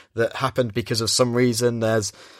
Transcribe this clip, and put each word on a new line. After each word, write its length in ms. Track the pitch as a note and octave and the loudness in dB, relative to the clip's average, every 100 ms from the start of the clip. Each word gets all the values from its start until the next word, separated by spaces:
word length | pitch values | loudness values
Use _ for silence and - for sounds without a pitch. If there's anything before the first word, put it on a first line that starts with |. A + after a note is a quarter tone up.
| - | -10
that 220 | A2 A#2 - | -2 -2 -2
happened 360 | C3 B2+ A#2+ | -4 -2 -2
because 280 | A2 G#2 A2+ | -2 -4 -2
of 100 | A2+ | 0
some 240 | - B2 | 2 2
reason. 460 | A#2+ B2 A2 A#2+ A#2 | 4 2 2 0 0
There's, 320 | A2 A2+ G2+ - - - | 0 0 -2 -8 -20 -20